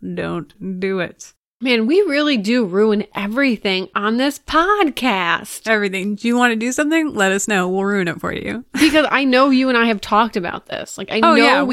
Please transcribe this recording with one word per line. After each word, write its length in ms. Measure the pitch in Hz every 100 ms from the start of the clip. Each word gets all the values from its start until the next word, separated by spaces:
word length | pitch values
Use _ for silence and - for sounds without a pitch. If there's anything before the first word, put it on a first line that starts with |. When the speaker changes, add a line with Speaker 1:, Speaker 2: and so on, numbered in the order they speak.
| 185
Speaker 1:
don't 640 | 175 170 175 - _ 190 185
do 200 | 190 190
it. 320 | 165 - - _ _ _
Speaker 2:
Man, 240 | 254 233 220
we 160 | 359
really 340 | 392 277 302 254
do 300 | 190 247 196
ruin 400 | 190 220 208 -
everything 760 | - 202 233 277 214 202 185 190
on 240 | 202 202 233
this 200 | 277 -
podcast. 1300 | - 311 359 415 320 - 254 196 170 170 - - 220
Speaker 1:
Everything. 480 | 220 202 190 202
Do 140 | 208 233
you 80 | 240
want 160 | 247
to 40 | 226
do 140 | 240
something? 440 | 254 302 320 302
Let 180 | 214 190
us 160 | 196 214
know. 180 | 196 180
We'll 180 | 190 196
ruin 220 | 202 170
it 120 | 170
for 100 | 175
you. 320 | - - 226 -
<laughs> 60 | 262
Speaker 2:
Because 280 | 302 311 277
I 140 | 262
know 240 | 269 254 277
you 220 | 262 262
and 80 | 240
I 80 | 233
have 160 | 208
talked 340 | - 208 226 208
about 300 | 170 - -
this. 320 | - - -
Like, 120 | -
I 60 | 220
Speaker 1:
Oh, 140 | 277
Speaker 2:
know 0 | -
Speaker 1:
yeah, 260 | - -
Speaker 2:
we 60 | 285